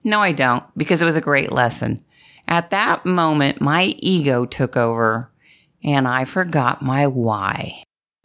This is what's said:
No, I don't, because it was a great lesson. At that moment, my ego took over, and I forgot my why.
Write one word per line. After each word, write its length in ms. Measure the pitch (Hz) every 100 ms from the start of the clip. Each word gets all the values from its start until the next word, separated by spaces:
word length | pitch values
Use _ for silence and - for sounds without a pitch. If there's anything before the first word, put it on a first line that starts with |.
No, 160 | 214 208
I 120 | 190
don't, 320 | 143 127 120 - -
because 240 | 151 170
it 60 | 165
was 100 | 156
a 60 |
great 300 | 147 139 -
lesson. 520 | 131 120 - 117 113 - _ - - -
At 240 | 170 170
that 340 | 196 233 - 180
moment, 560 | 180 160 151 139 -
my 320 | 143 165 190 -
ego 480 | 185 180 143 123 123
took 280 | - 127 127
over, 560 | 117 113 113 113 123 _ _ _ _ _
and 240 | - 139 131
I 180 | 127 131
forgot 560 | 185 175 156 123 -
my 240 | 131 135 143
why. 760 | 127 113 104 98 - - - - _ _ _